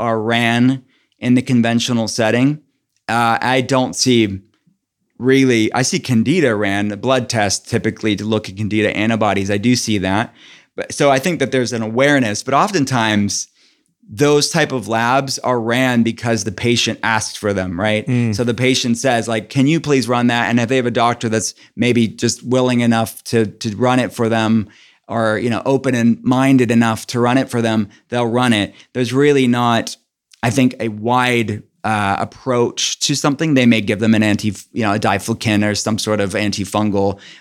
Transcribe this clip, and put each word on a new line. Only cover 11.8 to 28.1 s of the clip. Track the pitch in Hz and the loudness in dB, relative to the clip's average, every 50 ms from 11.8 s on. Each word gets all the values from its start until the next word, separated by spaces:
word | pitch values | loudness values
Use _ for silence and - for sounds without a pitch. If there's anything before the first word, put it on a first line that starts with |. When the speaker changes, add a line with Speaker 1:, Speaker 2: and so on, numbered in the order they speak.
Speaker 1:
awareness, | 113 110 113 120 135 143 147 135 120 107 104 - | -4 -2 0 2 2 4 4 2 2 0 -2 -4
but | - - 131 | -4 0 0
oftentimes | 143 175 214 202 170 135 123 127 120 113 110 107 104 101 101 - - - - _ _ _ _ _ _ _ _ _ _ _ | 2 2 2 0 0 0 0 0 0 2 2 2 2 0 0 -2 -6 -8 -10 _ _ _ _ _ _ _ _ _ _ _
those | - 107 101 143 143 147 147 143 - | -10 -4 0 2 2 4 2 2 2
type | - 170 151 - | 0 0 0 0
of | 123 127 98 104 | -2 -4 -4 -2
labs | 113 113 117 120 127 139 139 131 - - | -2 0 0 2 0 0 0 -2 -6 -6
are | - 120 127 120 | -4 -2 -2 -2
ran | 110 117 117 127 131 127 123 120 | 0 -2 0 0 0 2 2 2
because | 117 117 113 - - 117 117 110 95 | 2 0 -2 -4 -2 -2 -2 -2 -2
the | 110 | -6
patient | 92 - - 120 120 117 - 113 107 - | -6 -2 0 0 0 0 0 -2 -4 -2
asked | - 110 113 110 - - - | 0 0 0 0 -2 -4 -8
for | - - 104 | -4 -4 -2
them, | 101 98 92 90 90 85 | -2 -2 -2 -4 -4 -2
right? | 104 107 107 107 - | -2 0 0 -2 -2
Speaker 2:
Mm. | - 127 123 120 113 107 | -2 -2 0 0 0 0
Speaker 1:
So | 101 | -2
the | 123 120 117 | -2 -2 -2
patient | 104 127 127 131 - - 123 117 | 0 0 0 0 0 0 -2 -2
says, | 117 - 135 123 117 107 110 | 0 0 0 0 0 0 -2
like, | 113 110 98 - | -4 -4 -6 -4
"Can | - 139 131 | 0 2 2
you | 143 165 160 | 4 2 2
please | - 147 143 135 117 113 | 0 0 0 0 0 0
run | 123 120 120 | 0 0 2
that?" | 123 117 120 117 92 | 2 2 2 0 2
And | 120 120 | 0 0
if | 120 110 | 0 2
they | 135 | 0
have | 131 120 | 0 0
a | 123 | 0
doctor | 113 127 117 120 120 - - 113 | 0 0 0 0 0 -2 -2 -2
that's | 107 107 101 - - _ - _ - | -2 -2 -4 -4 -8 _ -20 _ -6
maybe | - 117 123 123 120 113 101 | -2 0 2 2 2 2 0
just | - - - 120 - - | -2 -2 -2 -2 -2 -4
willing | - 117 123 127 127 127 123 120 | -4 -2 0 2 2 2 2 2
enough | 120 117 117 113 113 107 - - - | 2 2 2 0 0 -2 -6 -12 -8
to, | - - 113 110 | -2 0 0 0
to | 101 - - - 113 104 | 0 -4 -8 -8 -6 -4
run | 101 123 123 127 127 | 0 0 2 2 2
it | 123 95 | 0 -2
for | - - 117 110 | -2 -2 -2 0
them, | 113 113 110 110 113 110 101 - - - - _ _ _ _ - | 0 2 2 2 2 0 0 -2 -10 -20 -20 _ _ _ _ -8
or, | - 117 113 110 107 101 | -4 -2 0 0 0 0
you | 98 120 | -2 -2
know, | 113 98 - | -2 -2 0
open | 127 139 135 135 135 127 | 0 0 0 0 0 0
and | 120 117 117 113 - | 2 2 2 2 2
minded | - 120 123 131 135 135 135 131 123 113 | 0 0 2 2 4 4 4 4 4 4
enough | 120 117 120 113 110 101 - - | 4 4 4 2 0 -2 -6 -6
to | - 120 | -2 0
run | 120 120 123 131 | 2 2 2 2
it | 131 131 | 0 -2
for | - 120 | -2 -2
them, | 113 113 113 110 104 101 - _ _ | 0 0 0 0 -2 -4 -8 _ _
they'll | - | -6